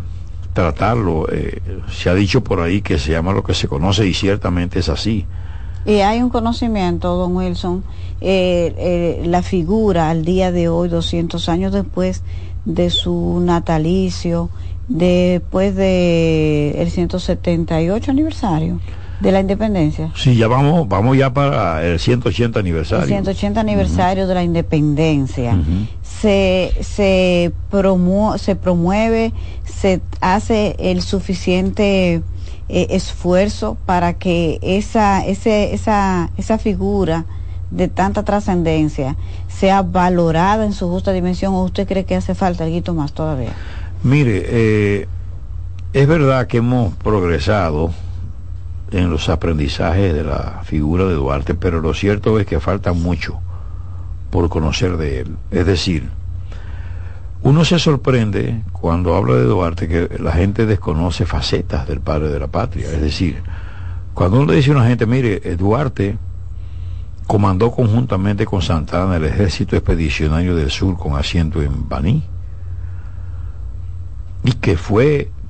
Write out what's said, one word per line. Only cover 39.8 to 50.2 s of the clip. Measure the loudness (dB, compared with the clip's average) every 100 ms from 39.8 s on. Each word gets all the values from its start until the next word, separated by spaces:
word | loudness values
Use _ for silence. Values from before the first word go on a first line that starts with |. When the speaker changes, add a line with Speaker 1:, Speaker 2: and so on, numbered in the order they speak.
Speaker 2:
valorada | 2 2 2 4 2 2 2 2
en | 0
su | -2 -2
justa | -2 0
dimensión, | 0 0 -2 0
¿o | 0
usted | 0 -2 -2
cree | -2
que | 0 -2
hace | -2
falta | 0 0 0
algo | -2 -2 -2
más | -2 -2
todavía? | -4 -4 -2 -4 -6 -10 -10 -8 -2
Speaker 1:
Mire, | 2 4 4 2 0
eh, | 2 4 4 2 0 -2 -8 -8 -10 -10 -10 -8 -10 -2
es | 4 4
verdad | 6 4 2 2
que | 2
hemos | 2 2 0
progresado | 0 0 2 2 2 2 2 2 0 0 -2 -8 -8 -8 -10 -10 -10 -10 -10 -4
en | 0 0
los | 0 0
aprendizajes | 0 0 0 -2 0 0 2 2
de | 0